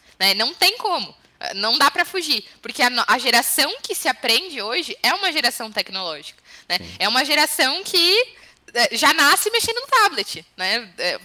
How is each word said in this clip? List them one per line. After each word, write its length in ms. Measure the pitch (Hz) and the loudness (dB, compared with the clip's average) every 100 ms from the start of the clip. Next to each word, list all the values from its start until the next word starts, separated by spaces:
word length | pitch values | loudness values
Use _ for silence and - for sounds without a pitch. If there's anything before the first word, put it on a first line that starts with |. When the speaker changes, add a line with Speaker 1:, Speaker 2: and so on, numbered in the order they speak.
| _ - | _ 0
Speaker 1:
né? 140 | 190 | 2
Não 200 | 196 240 | 2 -2
tem 240 | 349 359 466 | 0 0 2
como. 380 | 415 320 160 - _ - - 190 | 0 -2 -4 -12 _ -12 -10 -4
Não 220 | 214 233 | -2 2
dá 140 | 277 | 2
pra 140 | 359 349 | 2 -2
fugir, 400 | 370 330 233 - - | -2 -2 -4 -6 -14
porque 200 | 240 - | -10 0
a 80 | 247 | 0
no-, 140 | 240 202 | 2 0
a 120 | 240 | 0
geração 580 | 240 233 - - 294 494 | 4 2 4 2 0 -2
que 100 | - | -6
se 140 | 392 311 | -4 -2
aprende 540 | 247 247 233 370 269 | -2 0 0 -2 -8
hoje 360 | 208 262 269 - | -4 -4 -4 -2
é 100 | 226 | 0
uma 180 | 370 381 | 0 0
geração 380 | 311 254 - 220 | 0 -2 -2 -6
tecnológica, 720 | 208 - 190 180 151 - - - - - | -6 -6 -6 -8 -8 -12 -20 -20 -18 -6
né? 100 | 180 | -6
Speaker 2:
Sim. 180 | 170 - | -6 -4
Speaker 1:
É 100 | 196 | 0
uma 160 | 247 285 | 0 2
geração 580 | 302 302 - 269 330 | 2 2 2 0 0
que, 520 | 392 359 339 415 494 - - _ _ | -2 0 4 2 0 -6 -20 _ _
é, 220 | 240 226 226 | 0 0 2
já 180 | 277 | 2
nasce 360 | 320 285 381 415 | 4 4 4 2
mexendo 300 | 466 453 466 | 0 -2 -4
no 60 | 554 | 0
tablet, 580 | 523 415 262 202 165 - - | 2 2 0 -6 -8 -14 -6
né? 340 | 185 226 220 165 | -2 -2 -4 -6
É, 220 | 175 131 | -4 -4